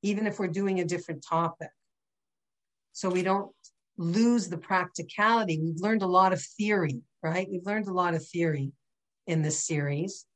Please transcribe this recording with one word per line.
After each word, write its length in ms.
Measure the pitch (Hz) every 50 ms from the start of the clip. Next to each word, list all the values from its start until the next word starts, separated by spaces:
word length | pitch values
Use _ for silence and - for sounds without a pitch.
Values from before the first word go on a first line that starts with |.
even 240 | - 196 208 202 220
if 140 | 208 202 -
we're 80 | 202 180
doing 320 | 160 190 196 196 190 180
a 60 | 180
different 380 | 160 180 175 - - 160 151 -
topic. 460 | - 165 165 170 165 165 _ 160 - _ _ _ _ _ _ _ _ _ _ _ _ _ _ _ _ _ _ _ _ _ _ _ _ _
So 160 | - - 190
we 120 | 180 180
don't 300 | 180 185 190 202 196 - _ _ _ - _ _ _ _ _
lose 540 | - 170 170 170 214 226 240 240 240 190 180
the 80 | 165 165
practicality. 1000 | - - 196 185 180 175 _ - 165 - - - 208 220 233 233 214 185 160 156
We've 180 | 160 165 165 160
learned 220 | 180 208 226 220
a 60 | 190 185
lot 260 | 180 185 190 190 185
of 80 | -
theory, 600 | - - - - 208 208 214 202 170 147 131 117 - _ _ _
right? 260 | - 160 165 185 190 190
We've 180 | 202 175 175
learned 220 | 196 208 214 208 190
a 60 | 185
lot 220 | 180 180 175 170
of 120 | 160 160 -
theory 440 | - 175 170 165 151 143 135 135 - _ _ _ _ _ _ _ _ _ _ -
in 160 | 170 160 151
this 240 | 156 151 - - -
series. 580 | 165 147 143 143 143 143 170 196 - - - _ _